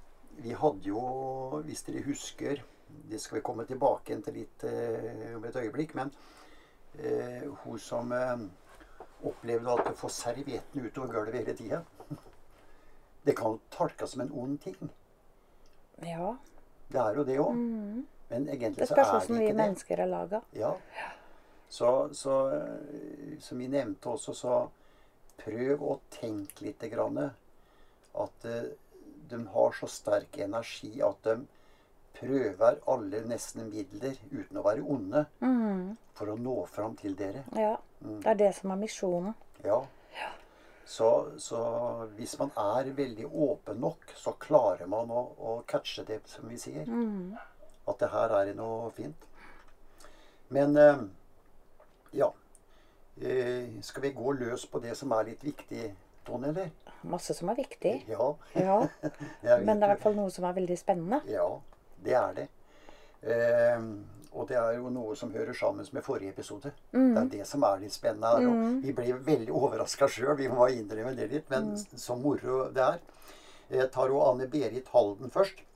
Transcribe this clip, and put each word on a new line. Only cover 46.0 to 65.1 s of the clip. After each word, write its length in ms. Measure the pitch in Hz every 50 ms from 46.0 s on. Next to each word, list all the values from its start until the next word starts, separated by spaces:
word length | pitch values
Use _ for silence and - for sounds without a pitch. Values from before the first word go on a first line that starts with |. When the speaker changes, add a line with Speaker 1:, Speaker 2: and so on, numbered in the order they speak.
| -
Speaker 1:
det, 160 | - 110 107 - -
som 200 | - - - 113
vi 80 | 117
sier. 300 | 120 - - - 151 151
Speaker 2:
Mhm. 500 | 190 233 240 233 220 208 190 180 185 214 - - - - - - - - - - -
Speaker 1:
At 100 | - -
det 120 | - -
her 200 | 107 110 113 113
er 240 | 110 98 98 98 101
noe 360 | - 110 117 113 113 117 113
fint. 240 | - - 117 147 156 - - - - - - - - - - - - - - - - - - - - - - - - - - -
Men, 260 | 127 139 143 143 147
eh, 220 | 147 147 147 143 131 113 98 - - - - - - - - - - - - - - - - - _ _ -
ja. 180 | - 135 135 - - - - - - - _ - - - - - _ _ - - - -
Eh, 600 | - 123 127 131 127 123 123 123 123 117 110 -
skal 220 | - - - -
vi 80 | 139 139
gå 200 | 135 123 - 135 139 127
løs 280 | 123 117 123 - -
på 140 | - - 139
det 140 | 120 117 117
som 160 | - 139 135
er 120 | 117 110 107
litt 180 | 113 113 - -
viktig, 480 | 147 143 - - - 120 117 113 104 101 101 - - - - -
Tone, 240 | - 117 120 127 143
eller? 220 | 156 185 190 160 - - - - - - -
Speaker 2:
Masse 300 | 170 170 180 - - 160
som 140 | - 170 180
er 40 | 233
viktig. 520 | - - - - - - 180 - - - -
Speaker 1:
Ja. 220 | - - - 143 156 - - - -
Speaker 2:
Ja. 240 | - 185 190 190 214
Speaker 1:
<laughs> 640 | - - - - - 302 - - 294 - - -
Jeg 160 | - - - -
vet 60 | 190
Speaker 2:
Men 140 | 214 214 208
det 40 | 208
er 20 |
i 40 | 202
Speaker 1:
jo. 40 | 202
Speaker 2:
hvert 60 | 202
fall 120 | - 214 208
noe 140 | 208 202 185
som 140 | 180 - 180
er 80 | 180 180
veldig 220 | 190 185 175 180 175
spennende. 420 | - - 190 175 165 180 240 302 294 -
Speaker 1:
Ja, 200 | 214 196 - - - - - - - - - - - -
det 120 | - - -
er 180 | 120 104 - -
det. 140 | - - - - - - - - - - - - - - - - -
Eh, 640 | - 110 117 117 117 117 120 120 117 120 120 117 113 113 107 104 101 98 - - - - -
og 140 | - 120 -
det 80 | 127
er 160 | 120 113 113 120 123
jo 100 | 123 123
noe 240 | 123 127 117 107